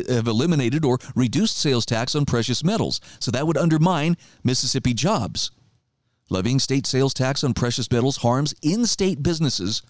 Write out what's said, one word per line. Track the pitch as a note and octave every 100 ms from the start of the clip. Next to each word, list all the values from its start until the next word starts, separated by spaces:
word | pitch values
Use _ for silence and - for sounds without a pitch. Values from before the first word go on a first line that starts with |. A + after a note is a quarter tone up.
| -
have | B2 A2+
eliminated | A2 E3 D#3 A#2+ C#3+
or | D3+ A#2+ - -
reduced | B2 C#3+ A3 -
sales | D3+ B2 -
tax | A2+ B2
on | D3+ D3
precious | A#2+ A2+ A#2+
metals. | D#3+ A3 E2+ - - -
So | -
that | A#2+ D#3
would | E3
undermine | E3+ D#3 E3+ E3+ D#3 F3 - _
Mississippi | B2 B2+ C3 C3+ B2+
jobs. | A2+ D3+ G#3 F#2 - - - _ _ _ _ _ _ _
Levying | F#2 G2 C3
state | - C3+ -
sales | C3 C3+
tax | - C3 C#3
on | C#3
precious | A2 A#2+ A#2 A#2
metals | A#2+ C3 -
harms | A#2+ B2+ D3 -
in-state | D3+ G#3+ A#3+ - F#3+ D3
businesses | D3 D#3+ D3+ G#2+ F#2 A2+ -